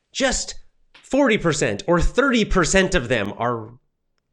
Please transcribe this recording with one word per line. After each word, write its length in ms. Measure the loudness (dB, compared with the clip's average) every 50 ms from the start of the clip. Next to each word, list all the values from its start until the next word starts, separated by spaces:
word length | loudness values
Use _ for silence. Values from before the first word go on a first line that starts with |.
| _ _
just 420 | -6 -2 -2 -2 -2 -4 -6 -8 -12 -16 -16 -20 _ _ _ _ -20
forty 440 | -20 -8 -2 2 2 4 4 2 2
percent 440 | 0 0 0 0 -2 -2 -2 -4 -2 0
or 120 | 2 2
thirty 440 | 2 2 2 2 2 2 2 2 2
percent 500 | 2 2 0 2 2 2 2 2 2 0
of 140 | -2 -2 0
them 240 | -2 -2 -2 -4 -4
are 340 | -4 -4 -4 -4 -6 -8 -14 -20 -20 _ _ _ _ _ _ _ _ _ _